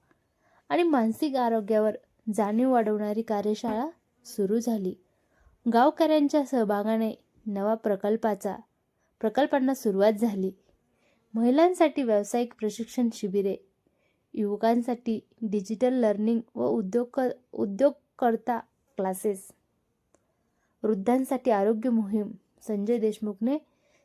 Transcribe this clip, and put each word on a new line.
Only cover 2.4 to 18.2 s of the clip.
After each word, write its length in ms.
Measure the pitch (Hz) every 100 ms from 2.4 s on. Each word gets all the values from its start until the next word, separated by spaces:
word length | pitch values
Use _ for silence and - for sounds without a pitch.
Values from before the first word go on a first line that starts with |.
| 202 220 262
वाढवणारी 500 | 247 214 214 208 208
कार्यशाळा 640 | 226 208 208 214 233 214 294 - _ _
सुरू 340 | - - 190 226
झाली. 360 | 233 220 185 - _ _ _ _ _ _ 240
गावकऱ्यांच्या 720 | 226 277 302 320 311 285 302
सहभागाने 680 | 262 262 208 208 214 220 220 - _ _ 220
नवा 280 | 196 202
प्रकल्पाचा, 840 | 220 220 196 208 220 220 196 202 - - _ _ _ _ _
प्रकल्पांना 540 | 220 214 294 285 262
सुरुवात 380 | 262 220 190 208
झाली. 380 | 208 233 196 190 - _ _ _ _ _ _ _
महिलांसाठी 680 | 220 240 277 349 359 311 302
व्यावसायिक 520 | 240 208 208 240 240 -
प्रशिक्षण 500 | 214 208 226 - 233
शिबिरे, 440 | 233 208 202 196 - _ _ _ _ _ _ _
युवकांसाठी 840 | - 208 208 226 233 240 240 - 220 - _
डिजिटल 520 | 220 208 190 220 254
लर्निंग 460 | 262 220 202 214 233 -
व 120 | 226 247
उद्योग, 540 | 240 190 240 240 269 254 - _
उद्योगकर्ता 1080 | - 220 196 285 277 _ -